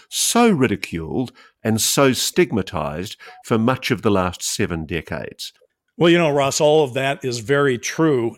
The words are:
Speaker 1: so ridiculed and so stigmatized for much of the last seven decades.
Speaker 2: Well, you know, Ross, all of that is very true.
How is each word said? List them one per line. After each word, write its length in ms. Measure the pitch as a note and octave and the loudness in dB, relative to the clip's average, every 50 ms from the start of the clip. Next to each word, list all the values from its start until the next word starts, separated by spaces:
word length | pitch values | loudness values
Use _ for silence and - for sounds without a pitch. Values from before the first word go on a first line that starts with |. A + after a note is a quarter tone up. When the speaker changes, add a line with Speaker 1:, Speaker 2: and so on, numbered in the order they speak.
| - _ | -20 _
Speaker 1:
so 400 | - - - - - A#3 A#3+ A#3 | -6 -4 -4 0 2 4 4 4
ridiculed 800 | G3 C#3 B2+ G#2+ G2+ - - - - E2 D#2+ D#2 C#2 G#2+ C3 A#2+ - - - _ _ _ - | 4 4 2 0 0 -2 -6 -8 -8 -8 -8 -4 -4 -4 -4 -6 -10 -20 -20 _ _ _ -2
and 180 | A2 A2 A2 | 0 0 0
so 320 | - - - - C#3 C3+ B2 | 0 0 2 2 4 2 2
stigmatized 1040 | - - - - F3+ F3 - - G2+ F#2 - - E2 D2+ C#2+ D2 E2 F#2 - - _ - - - - - | 0 -4 -2 0 0 0 2 0 -4 -4 -4 -6 -6 -6 -6 -6 -8 -10 -10 -12 _ -20 -20 -20 -20 -4
for 140 | - A#2+ | -2 0
much 340 | A2 A2+ A#2+ C3 C3 - - | 2 2 0 0 -2 -2 -4
of 120 | B2+ F2+ - | -4 -2 0
the 80 | A#2 | 0
last 320 | G2+ F#2+ F#2 F2+ F2 - - | 2 2 0 -2 -4 -6 -8
seven 420 | - - - G#2 D#2 F2 E2 D#2+ | -8 -4 -4 -4 -4 -4 -6 -6
decades. 640 | - F2 D#2+ - - E2+ C#2 G1+ - - - - - _ _ _ _ _ _ _ _ _ - | -6 -8 -8 -8 -8 -10 -10 -10 -12 -14 -16 -16 -16 _ _ _ _ _ _ _ _ _ 2
Speaker 2:
Well, 120 | D#3 F3 | 4 4
you 60 | E3+ F3 | 6 4
know, 100 | E3+ D3+ | 4 2
Ross, 320 | C#3 C#3+ C#3 C#3 C3+ - | 2 2 0 0 2 2
all 220 | D#3+ D3+ D3+ D#3 D3 | 4 4 6 4 4
of 100 | C3 A#2 | 2 -2
that 320 | C3 C3 C3+ C#3+ - - | -2 -2 -2 -2 -2 -4
is 140 | B2+ A#2+ A#2+ | -6 -6 -6
very 400 | A2 G2+ C#3+ C#3+ C#3+ C#3 B2 A2 | -2 0 0 2 2 2 0 -2
true. 560 | - - - - D#3+ D#3+ C#3+ B2 A#2 A#2 A2+ | -4 -8 -2 2 2 2 2 2 0 -2 -6